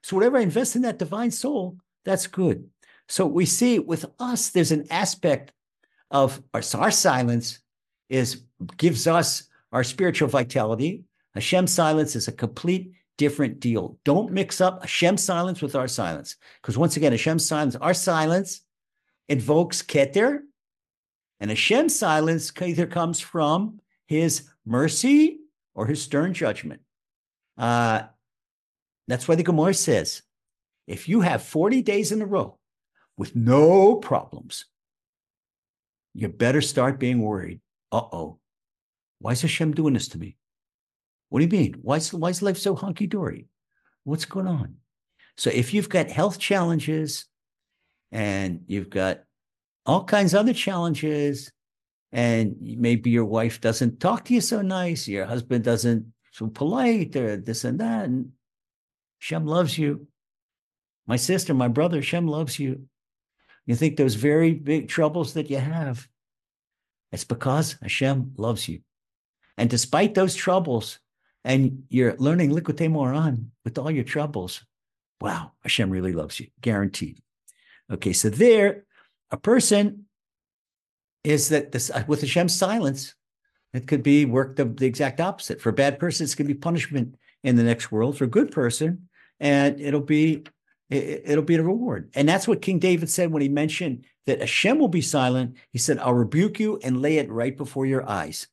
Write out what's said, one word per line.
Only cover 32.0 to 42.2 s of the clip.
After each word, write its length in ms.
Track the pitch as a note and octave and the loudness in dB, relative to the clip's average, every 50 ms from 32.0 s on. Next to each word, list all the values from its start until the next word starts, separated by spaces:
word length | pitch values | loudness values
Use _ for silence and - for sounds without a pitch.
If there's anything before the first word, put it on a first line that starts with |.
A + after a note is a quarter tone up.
| G#3+ - | 0 0
in 100 | G#3 A3 | -2 -4
a 40 | G#3+ | -4
row 320 | G3 G3+ E3+ A2+ - - _ _ _ _ _ _ _ _ _ _ _ _ | -2 -2 -2 -2 -4 -10 _ _ _ _ _ _ _ _ _ _ _ _
with 180 | - A#2 - - | -10 -10 -4 -2
no 600 | B2 A2+ A#2+ B2+ C#3+ D3+ E3 F#3 G3 F#3+ G#3 A#3 | 0 4 6 6 8 8 8 8 10 8 8 6
problems, 720 | G#3 - - C3+ - - - - - - - - - - _ _ _ _ _ _ _ _ _ _ _ _ _ _ _ _ _ _ _ _ _ _ _ _ _ _ _ _ _ _ | 4 0 -2 -2 -2 -2 -6 -18 -18 -16 -14 -16 -16 -16 _ _ _ _ _ _ _ _ _ _ _ _ _ _ _ _ _ _ _ _ _ _ _ _ _ _ _ _ _ _
you 160 | - G#2+ G#2 | -8 -8 -8
better 320 | - - A#2 A#2+ C3+ D3+ | -2 0 2 2 2 2
start 380 | C3+ - - C3+ B2 C3+ C3+ C3+ | 0 0 0 2 2 2 0 0
being 220 | C3 B2 B2+ A#2+ | -2 0 0 0
worried. 380 | A2 G#2+ G#2+ F#2+ F2+ F2+ F2+ - _ _ _ _ _ _ | 0 0 -2 -4 -6 -8 -12 -16 _ _ _ _ _ _
Uh-oh. 480 | - - - - - E2+ D#2+ - - _ _ _ _ _ _ _ _ _ _ _ _ _ _ _ _ _ | -4 -4 -4 -4 -10 -10 -10 -10 -12 _ _ _ _ _ _ _ _ _ _ _ _ _ _ _ _ _
Why 120 | - G#2+ | -4 -4
is 100 | B2 A#2+ | -2 0
Hashem 320 | - D#3 - - E3 D#3 D3 | 0 -2 0 0 0 0 0
doing 200 | D#3+ D#3 D3+ B2+ | 2 2 2 2
this 140 | A2 - - | 2 -2 -4
to 80 | - | -10
me? 200 | E2+ D#2+ - - _ _ _ _ _ _ _ _ _ _ _ _ _ _ _ _ _ _ _ | -12 -12 -12 -16 _ _ _ _ _ _ _ _ _ _ _ _ _ _ _ _ _ _ _
What 100 | - B2 | 2 2
do 60 | D#3+ | 2
you 60 | E3+ | 4
mean? 240 | G#3+ F#3+ C#3 G2+ - - | 4 2 2 0 -2 -8
Why 160 | - A2+ C#3 | -4 -2 -2
is, 160 | D#3+ D#3+ - - | -2 -2 -4 -6
why 160 | F3 | -4